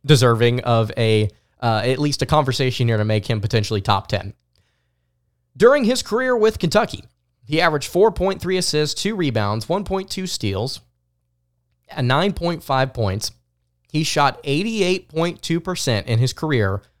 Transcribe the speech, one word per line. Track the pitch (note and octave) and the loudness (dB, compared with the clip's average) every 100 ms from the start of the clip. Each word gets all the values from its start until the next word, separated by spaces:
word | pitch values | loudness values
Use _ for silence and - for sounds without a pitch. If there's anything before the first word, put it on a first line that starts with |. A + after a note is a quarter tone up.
deserving | C#3 C#3+ B2 A2+ A#2+ B2 | 4 6 6 4 2 2
of | A#2+ A#2 A2 - | 0 0 0 0
a, | A2+ A2 G#2+ - _ _ | 2 2 0 -4 _ _
uh, | A#2+ A2 | -2 0
at | A#2 C3 | 0 0
least | D3 C3+ | -2 -2
a | B2+ | 0
conversation | D3+ C3+ B2 C3 - A#2 | 2 2 0 -2 0 0
here | A2 | 2
to | |
make | G#2+ G#2+ - | 0 0 -2
him | A2 | -2
potentially | - A2+ G2+ G#2 | -2 -2 -2 -2
top | G2 G2 - | 0 0 -2
ten. | G2+ G2+ - _ _ _ _ _ _ _ _ _ _ _ | -6 -6 -16 _ _ _ _ _ _ _ _ _ _ _
During | C3 A#3 C#4+ | 4 6 6
his | A3+ B3+ | 2 0
career | - A3+ B3+ | -2 -2 0
with | B3 G#3+ - | 2 2 2
Kentucky, | E3+ G#3 A3+ - - _ _ _ | 0 2 0 -4 -18 _ _ _
he | - D#3 | -4 0
averaged | E3+ D3+ - | 2 0 0
four | F3 A3 | 2 2
point | F3+ F#3+ F#3 | 2 -2 -2
three | E3+ F#3 | -2 -2
assists, | F3 D3+ D3+ - | 0 0 -2 -2
two | G3+ | -4
rebounds, | A3 D3+ A2+ G2+ A2 - | -2 -2 0 -2 -2 -4
one | F#3 | -4
point | G3 F#3+ F#3+ | -4 -6 -6
two | - F#3 | -8 -8
steals, | - G2+ F#2+ B2+ - - _ _ _ _ _ _ _ _ _ - | -4 -4 -2 -4 -8 -18 _ _ _ _ _ _ _ _ _ -14
and | C3+ B2 | -4 0
nine | C3+ G3 | 2 0
point | - E3+ E3+ | -2 -4 -4
five | - C3+ C3 | -2 -2 -2
points. | B2+ G2+ G2 - - _ _ _ _ _ | -2 -2 -2 -6 -12 _ _ _ _ _
He | D3+ | -4
shot | D#3 D3+ C#3+ - | 0 2 0 0
eighty-eight | D3 C#3+ G#3+ A3 F3+ F#3 - | -4 -2 -2 0 0 -2 -4
point | D#3 F3 E3 | -4 -4 -4
two | - E3 | -4 -4
percent | F#3 F3 - G#2+ A2 | -4 -4 -2 -2 0
in | A2+ | 0
his | B2+ | 0
career | - D#3 C3 G2+ G2+ - _ | -2 0 2 0 -2 -8 _